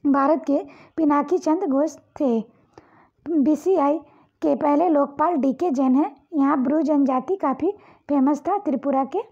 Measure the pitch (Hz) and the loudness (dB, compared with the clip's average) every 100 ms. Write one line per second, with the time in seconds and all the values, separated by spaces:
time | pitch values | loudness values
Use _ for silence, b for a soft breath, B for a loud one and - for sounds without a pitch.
0 | 285 277 277 320 - 285 294 B B - | 0 0 2 0 0 -4 -4 B B -2
1 | 302 294 285 349 311 330 381 269 311 - | 2 2 2 -2 0 -2 0 0 -2 -6
2 | _ - 285 226 208 b b b b b | _ -4 -2 0 -4 b b b b b
3 | b _ - 320 269 302 359 370 277 311 | b _ -4 0 2 0 0 0 2 -2
4 | b b b _ 311 269 302 294 349 294 | b b b _ -2 0 2 2 2 2
5 | 277 - 311 339 269 262 359 262 262 254 | 0 0 -2 0 -2 -2 -2 0 2 2
6 | 370 - _ 320 277 294 254 302 294 294 | 0 -6 _ -2 0 0 0 0 2 2
7 | 269 262 262 381 294 262 330 403 b b | 2 0 -2 -4 -2 -2 -4 -6 b b
8 | - 285 262 294 320 392 403 262 285 269 | -4 0 2 0 -2 -4 -2 -4 -2 -2
9 | 262 370 466 | -2 -6 -8